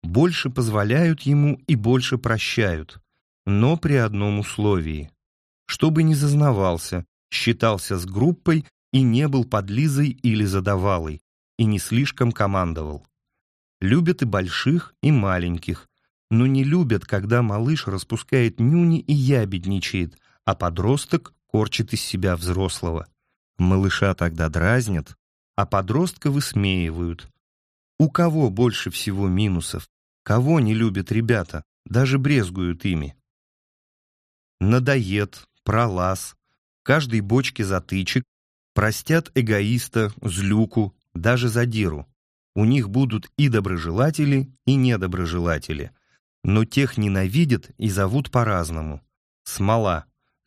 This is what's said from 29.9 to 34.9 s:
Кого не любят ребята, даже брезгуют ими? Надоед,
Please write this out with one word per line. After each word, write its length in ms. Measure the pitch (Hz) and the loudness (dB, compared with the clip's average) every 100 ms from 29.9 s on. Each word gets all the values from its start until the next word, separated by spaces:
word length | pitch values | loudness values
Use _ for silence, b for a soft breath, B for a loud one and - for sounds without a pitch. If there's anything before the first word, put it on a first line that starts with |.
| _ _ _ | _ _ _
Кого 360 | - 107 135 165 | 0 2 2 2
не 140 | 110 | 2
любят 380 | 110 113 95 92 | 2 0 -2 -2
ребята, 520 | 107 117 113 85 78 - _ - | -2 0 0 -2 -10 -14 _ -4
даже 340 | 110 131 135 | 0 2 2
брезгуют 680 | 135 143 92 95 87 85 101 | 2 2 0 -2 -4 -4 -4
ими? 300 | 82 71 - _ _ _ _ _ _ _ _ _ _ _ _ _ - | -4 -4 -12 _ _ _ _ _ _ _ _ _ _ _ _ _ -2
Надоед, 840 | 95 123 127 | 2 2 2